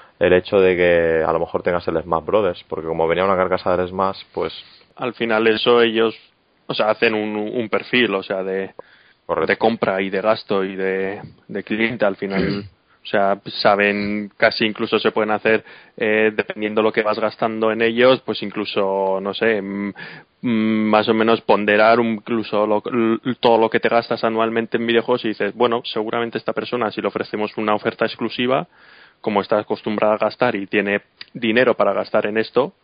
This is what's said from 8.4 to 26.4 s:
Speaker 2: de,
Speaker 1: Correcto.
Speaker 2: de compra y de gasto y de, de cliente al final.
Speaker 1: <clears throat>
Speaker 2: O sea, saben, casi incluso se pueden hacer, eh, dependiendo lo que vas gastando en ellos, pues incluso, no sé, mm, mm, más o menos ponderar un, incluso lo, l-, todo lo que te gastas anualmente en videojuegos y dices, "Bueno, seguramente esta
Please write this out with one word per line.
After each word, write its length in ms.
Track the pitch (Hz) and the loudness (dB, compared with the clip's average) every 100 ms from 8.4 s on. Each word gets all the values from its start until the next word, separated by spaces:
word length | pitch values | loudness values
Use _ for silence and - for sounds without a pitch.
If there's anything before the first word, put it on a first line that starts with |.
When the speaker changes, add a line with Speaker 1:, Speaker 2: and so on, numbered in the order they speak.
Speaker 2:
de, 320 | 95 95 95 - - _ _ _ - | -4 -4 -6 -12 -20 _ _ _ -6
Speaker 1:
Correcto. 220 | 80 80 | -2 0
Speaker 2:
de 60 | 101 | 2
compra 440 | 113 113 113 95 | 0 0 -2 -2
y 80 | 98 | -2
de 100 | 95 | -2
gasto 420 | 107 110 - 98 | 0 -2 -2 -2
y 120 | 95 95 | -2 -4
de, 440 | 95 95 98 101 78 - - | -4 -2 -4 -8 -14 -20 -12
de 160 | 104 | -12
cliente 420 | - 107 113 120 104 | -6 -2 -2 0 -2
al 100 | 95 | -2
final. 480 | 98 98 95 101 104 | -4 -2 -2 -4 -8
Speaker 1:
<clears throat> 40 | _ _ _ | _ _ _
Speaker 2:
O 20 | - | -4
sea, 320 | 110 98 98 - | 0 0 -2 -6
saben, 840 | - 117 101 104 104 101 104 104 - | 0 2 4 2 0 -4 -6 -8 0
casi 260 | 113 - 110 | 0 2 -4
incluso 320 | 104 113 110 | -2 -2 0
se 140 | 110 | 0
pueden 200 | 113 107 | 0 -2
hacer, 340 | 107 113 110 - - - - | 0 2 0 -2 -20 -20 -4
eh, 340 | 113 107 110 | 0 2 2
dependiendo 480 | 107 - 107 107 107 | 0 -6 -6 -2 0
lo 120 | 110 | 2
que 100 | 113 | 0
vas 160 | 107 107 | 0 -2
gastando 500 | 107 - 113 110 110 | -4 -2 -4 0 0
en 120 | 110 | 2
ellos, 400 | 117 117 127 131 | 0 4 4 4
pues 200 | - 104 | 0 -6
incluso, 760 | 104 107 101 110 98 98 95 95 | -6 -6 -4 -2 0 0 0 -2
no 120 | 98 | -4
sé, 280 | 95 113 107 | 0 0 0
mm, 320 | 98 101 101 - - - - _ | -2 -6 -6 -8 -16 -18 -20 _
mm, 480 | 127 110 110 110 107 | -4 0 0 2 2
más 200 | 107 107 | 2 2
o 40 | |
menos 280 | 110 110 113 | 2 2 2
ponderar 580 | - 101 104 104 110 117 | 2 2 4 4 6 4
un, 140 | 117 | 2
incluso 520 | 107 - 117 104 104 107 | -4 -4 -4 -2 -2 0
lo, 160 | 104 - | 0 -2
l-, 460 | 123 113 113 127 120 | 0 0 0 -4 0
todo 160 | 123 113 | 2 4
lo 120 | 113 | 2
que 120 | 117 | 2
te 80 | 110 | 2
gastas 340 | 117 - 117 | 0 0 -2
anualmente 540 | 117 110 113 113 117 117 | -2 0 0 -2 -2 -4
en 100 | 117 | 0
videojuegos 380 | 117 110 123 113 | 0 2 -2 -2
y 20 | |
dices, 260 | 104 101 | -4 -4
"Bueno, 280 | 110 120 117 | 0 0 0
seguramente 540 | - 113 110 117 117 | -4 -6 -4 -4 -4
esta 160 | - | -6